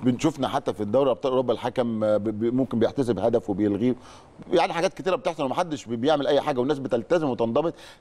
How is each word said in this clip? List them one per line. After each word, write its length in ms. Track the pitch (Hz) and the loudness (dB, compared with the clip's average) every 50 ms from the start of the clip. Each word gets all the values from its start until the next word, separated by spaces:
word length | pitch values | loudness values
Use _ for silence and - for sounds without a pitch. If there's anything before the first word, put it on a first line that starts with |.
| - | 0
بنشوفنا 460 | 127 123 113 - 160 147 143 131 110 | 0 0 2 0 0 0 0 -4 -2
حتى 240 | 104 143 - - 110 | -2 -2 -4 -4 -4
في 80 | 85 107 | -4 -4
الدوري 280 | 101 104 131 143 135 | 0 2 2 4 4
ابطال 220 | 117 - - 135 127 | 2 0 0 0 0
اوروبا 200 | 127 131 120 117 | 2 2 2 -2
الحكم، 520 | 104 - 123 107 - 120 120 113 107 110 | -2 -2 -4 -2 0 -2 -2 0 0 2
آه، 120 | 107 107 | 2 2
ب-، 80 | 104 101 | 2 0
ب-، 300 | 113 107 104 113 120 123 | -2 -4 -2 -2 0 0
ممكن 240 | 127 135 - - 117 | 0 0 0 0 0
بيحتسب 400 | 110 113 - - 135 113 113 92 | 0 0 0 0 0 0 0 2
هدف 320 | 95 117 113 95 - - | 2 2 2 2 0 0
وبيلغيه، 440 | 101 92 104 104 101 92 113 127 120 - - - - - - - - - - - - | -2 0 2 0 2 2 0 0 0 -2 -6 -18 -20 -20 -20 -20 -20 -20 -8 0 2
يعني 200 | 165 170 196 165 | 2 2 2 0
حاجات 220 | 170 165 190 - | -2 -2 -2 -2
كتيره 220 | - 135 185 180 | -2 -2 -2 -2
بتحصل 280 | 151 - 180 165 151 147 | 0 -2 -4 -4 -2 -4
ومحدش 420 | 131 123 - 185 170 151 131 - | -2 0 -2 -2 -2 -4 -10 -6
بي-، 100 | 107 120 | -6 -6
بيعمل 300 | 117 117 147 160 143 135 | 0 2 2 2 2 2
اي 140 | - 147 - | 2 2 2
حاجه، 180 | - 147 147 123 | 2 0 0 0
والناس 180 | 120 139 156 139 | 0 0 0 -2
بتلتزم 500 | 131 123 - 120 104 - 165 180 156 139 | -2 -2 -2 -2 0 0 0 0 2 0
وتنضبط، 440 | 120 107 117 113 113 143 156 170 - - - - - - | 0 0 -2 0 0 0 0 0 -4 -6 -16 -20 -20 -8